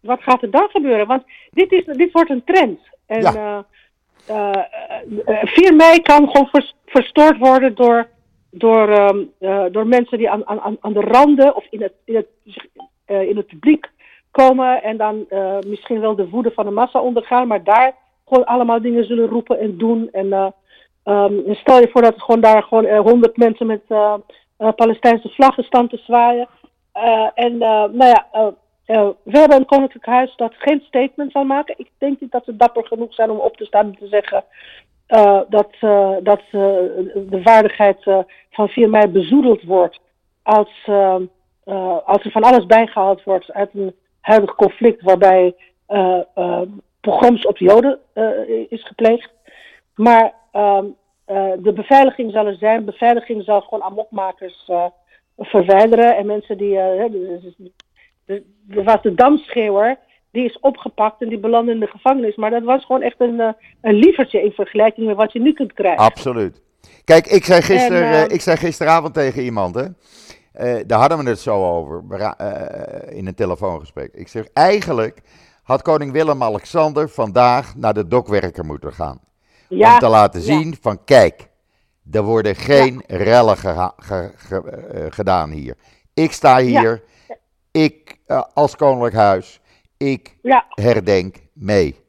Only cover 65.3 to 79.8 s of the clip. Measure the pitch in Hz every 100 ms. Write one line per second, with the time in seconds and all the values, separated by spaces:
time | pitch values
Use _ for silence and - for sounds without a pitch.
65.3 | 240 262 302 240 - 196 170 110 - 135
66.3 | 117 95 _ _ _ _ _ - 160 -
67.3 | 202 - 180 160 190 247 180 170 156 156
68.3 | 165 - 160 170 156 156 165 156 160 139
69.3 | 127 123 113 92 92 151 180 _ _ _
70.3 | - _ - 123 120 95 113 135 160 131
71.3 | 107 - 101 92 85 73 85 92 95 107
72.3 | - 101 - - - - - - 87 95
73.3 | 92 98 87 101 82 76 - 67 - 92
74.3 | 113 110 - 170 208 170 127 110 _ _
75.3 | _ _ _ _ 131 - 156 147 139 156
76.3 | 139 117 104 - 170 156 147 151 - 110
77.3 | 98 123 123 127 131 113 107 90 123 117
78.3 | 104 92 90 78 73 71 69 80 64 _
79.3 | _ _ _ _ 92